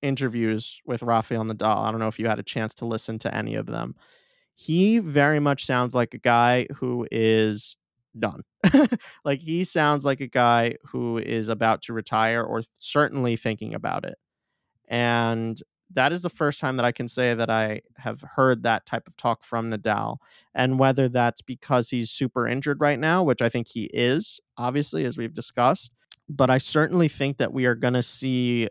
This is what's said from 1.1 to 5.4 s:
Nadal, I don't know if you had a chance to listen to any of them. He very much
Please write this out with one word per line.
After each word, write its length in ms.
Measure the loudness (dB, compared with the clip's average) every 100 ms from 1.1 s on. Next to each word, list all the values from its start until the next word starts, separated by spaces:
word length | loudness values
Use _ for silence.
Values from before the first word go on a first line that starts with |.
| 0 0 -4
Nadal, 320 | -4 -2 0 0
I 160 | 0
don't 80 | -2
know 80 | -4
if 100 | -2
you 80 | -2
had 140 | -2
a 20 |
chance 320 | -4 -6 -6
to 120 | -6 -6
listen 340 | -6 -6 -6
to 120 | -6
any 220 | -6 -6
of 120 | -6 -6
them. 280 | -6 -8 -10 _ _ _ _ _ _
He 420 | -2 2 4 4
very 380 | 2 4 4
much 280 | 4